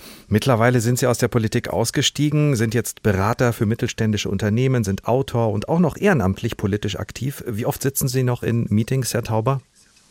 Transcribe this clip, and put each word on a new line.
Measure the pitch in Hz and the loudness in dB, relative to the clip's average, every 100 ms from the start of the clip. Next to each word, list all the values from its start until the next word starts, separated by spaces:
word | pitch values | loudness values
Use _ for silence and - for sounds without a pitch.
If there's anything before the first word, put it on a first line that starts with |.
| - - - | -20 -16 -2
Mittlerweile | 107 135 113 120 123 | 0 4 4 4 4
sind | 113 123 | 2 2
Sie | 123 | 0
aus | 117 | 2
der | 120 | 0
Politik | 120 110 120 - | 0 0 -2 -2
ausgestiegen, | 92 113 151 - - 147 151 147 113 | -2 0 0 0 0 0 2 2 2
sind | 110 | 0
jetzt | 113 - - | 0 -4 -2
Berater | 110 95 101 - 123 | 0 2 2 2 0
für | - 107 | 2 0
mittelständische | 117 - - 110 104 - | 0 -2 -2 0 0 -2
Unternehmen, | 98 107 113 131 123 | -2 0 2 2 0
sind | 98 98 - | 0 -2 0
Autor | 127 131 120 113 | -2 0 -2 0
und | 101 - | -2 0
auch | 165 | 2
noch | 156 - | 2 2
ehrenamtlich | 208 151 92 95 117 - | 2 2 2 0 -6 -4
politisch | 101 104 107 98 | -2 -2 -4 -6
aktiv. | 101 - 127 - - | -10 -8 -8 -8 -8
Wie | 104 120 | -6 -4
oft | - | -2
sitzen | 135 - 135 | -4 -2 -2
Sie | 131 | 0
noch | 123 120 | 0 -2
in | - 117 - | 0 0 2
Meetings, | 104 117 131 120 | 2 2 -2 -2
Herr | 120 | -4
Tauber? | 113 110 123 135 - _ _ _ _ | -2 0 0 -2 -4 _ _ _ _